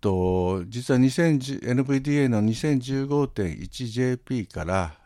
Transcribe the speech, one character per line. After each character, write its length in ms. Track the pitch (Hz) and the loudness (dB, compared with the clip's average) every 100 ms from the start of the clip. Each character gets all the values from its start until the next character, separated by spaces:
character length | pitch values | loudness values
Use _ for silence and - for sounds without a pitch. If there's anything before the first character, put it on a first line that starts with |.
と、 640 | 104 92 90 92 90 95 90 | 0 2 2 2 0 -2 -4
実 260 | 117 123 | -8 0
は 40 | 131 | 4
二 120 | 131 | 4
千 300 | 127 170 147 | 4 2 2
十、 220 | 131 139 | -2 -8
エ 100 | - | -2
ヌ 120 | 123 135 | -2 0
ブ 100 | 139 | 0
イ 60 | |
デ 100 | 139 | 0
ィ 40 | 143 | 2
ー 80 | |
エ 20 | 135 | 2
ー 20 | |
の 140 | 113 | 2
二 140 | 107 113 | 2 0
千 260 | 156 143 | 0 0
十 240 | 127 135 139 | 0 -4 0
五 200 | 143 139 | 0 0
点 240 | - 95 | -2 -4
一 360 | - 92 - 123 | -4 -10 -8 -6
ジ 120 | 110 | -2
ェ 140 | 127 127 | -2 -2
ー 20 | |
ピ 240 | - 127 | -4 -6
ー 60 | 95 | -4
か 180 | - 82 | -6 -2
ら、 320 | 95 85 - | -2 -2 -6